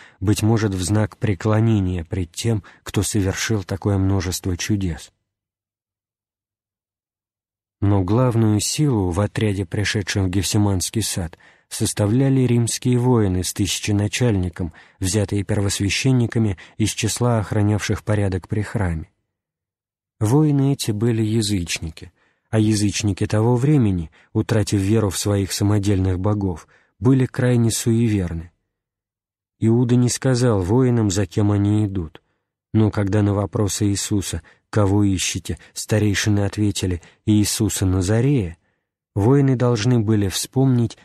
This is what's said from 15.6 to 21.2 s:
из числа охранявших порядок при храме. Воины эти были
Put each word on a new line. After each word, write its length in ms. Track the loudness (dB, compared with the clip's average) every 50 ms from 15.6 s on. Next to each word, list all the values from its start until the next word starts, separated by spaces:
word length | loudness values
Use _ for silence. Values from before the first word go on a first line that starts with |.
| -2 -2 -2 -2 -2 -2 -2 -2 0 2 2 2 0 0 0 0 0 -2 -2 -6 -12 -12 _ -2
из 140 | -2 -2
числа 460 | -2 -2 -4 -4 -2 0 0 0 0 0
охранявших 640 | -2 -2 -2 0 0 0 0 -2 -2 -4 -6 -4
порядок 460 | -2 -2 -2 0 0 -2 -2 -4 -6 -6
при 140 | -6 -6
храме. 480 | -4 -4 -4 -2 -2 -2 -2 -4 -8 -12 _ _ _ _ _ _ _ _ _ _ _ _ _ _ _ _ _ _ _ _ _ -4
Воины 520 | 0 2 2 2 2 2 2 2 2 2
эти 180 | 0 -2 -2 -4
были 320 | -4 -2 0 0 0 0